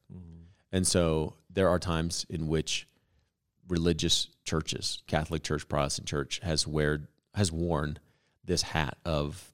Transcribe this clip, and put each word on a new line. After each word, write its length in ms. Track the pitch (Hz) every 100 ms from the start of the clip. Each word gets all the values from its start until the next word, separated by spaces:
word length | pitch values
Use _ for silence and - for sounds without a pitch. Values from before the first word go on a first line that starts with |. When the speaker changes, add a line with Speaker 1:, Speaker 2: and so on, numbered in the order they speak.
| -
Speaker 1:
Mm-hmm. 300 | 90 85 82 82 _ _
Speaker 2:
And 140 | 95 90
so 480 | 95 85 78 78 - _
there 180 | 92 95
are 100 | 90
times 480 | - 82 82 85 -
in 200 | 82 78
which 400 | 78 76 - - _ _ _ _ _ _ _ -
religious 600 | 87 85 82 85 - - _
churches, 580 | - 82 82 - - - -
Catholic 360 | 82 80 82
Church, 240 | - 76 -
Protestant 400 | 73 71 - -
Church, 320 | 73 69 -
has 240 | 87 78 -
wear-, 420 | 76 76 76 73 _ _
has 180 | - 98
worn 460 | 80 87 80 73 76 _ _ _ _ -
this 140 | 87
hat 380 | - - 73 - -
of 460 | 78 73 - -